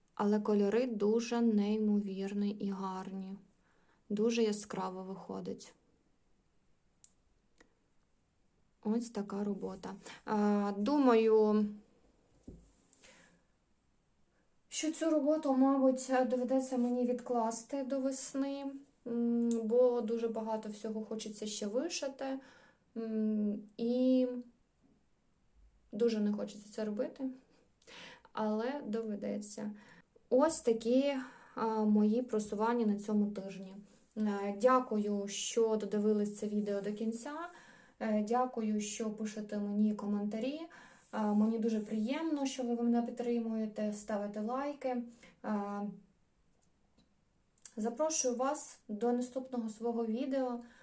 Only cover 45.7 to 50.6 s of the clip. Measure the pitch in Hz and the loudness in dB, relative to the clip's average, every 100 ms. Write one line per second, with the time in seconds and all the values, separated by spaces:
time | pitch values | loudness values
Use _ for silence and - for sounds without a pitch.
45.7 | 202 208 - - _ _ _ _ _ _ | -6 -8 -10 -20 _ _ _ _ _ _
46.7 | _ _ _ _ _ _ _ _ _ - | _ _ _ _ _ _ _ _ _ -14
47.7 | - 226 240 311 311 254 240 269 302 - | -6 -6 -2 -2 0 0 0 -2 -2 -8
48.7 | - - 208 240 240 247 262 262 247 220 | -16 -10 -2 0 0 -2 -6 -6 -6 -6
49.7 | 214 233 226 226 226 277 269 254 240 | -4 -4 -2 -2 -2 -2 -2 -2 -4